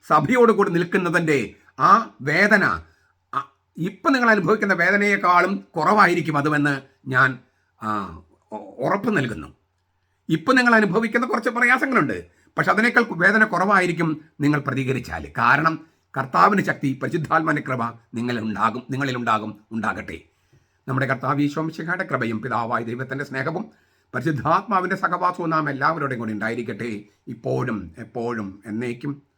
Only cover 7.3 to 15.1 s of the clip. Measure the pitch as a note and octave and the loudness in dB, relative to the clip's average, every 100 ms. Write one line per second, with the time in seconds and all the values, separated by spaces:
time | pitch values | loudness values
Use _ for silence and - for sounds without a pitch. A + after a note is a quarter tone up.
7.3 | B2 _ _ _ _ A2 G#2+ F#2+ E2 _ | 2 _ _ _ _ -6 -4 -6 -14 _
8.3 | _ _ G#2+ G#2 - C#3 G3 A#3 G3 B2 | _ _ -14 -14 -6 -2 -2 0 -2 -2
9.3 | D#2 C#2+ _ _ _ _ _ _ _ - | -6 -14 _ _ _ _ _ _ _ -2
10.3 | D#3+ - B3+ B3 A3+ G#3 G3 A3+ A#3+ B3 | -2 4 4 6 4 4 0 0 -2 -2
11.3 | - A3+ A#3 A#3+ B3+ C#4 A#3+ C#3 F#2 E2+ | -2 -4 0 2 2 0 0 0 -4 -10
12.3 | _ _ - F#3 F#3 A#3 A#3+ A#3 E3 F#3 | _ _ -4 0 2 4 2 0 2 2
13.3 | G#3+ G#3+ F3 F#3+ G3 F3+ E3 D#3+ D3+ - | 4 2 2 2 2 2 0 -2 -2 -8
14.3 | - C#3+ D3 C3+ B2+ B2+ - - | -2 0 0 -2 -4 -2 -4 -4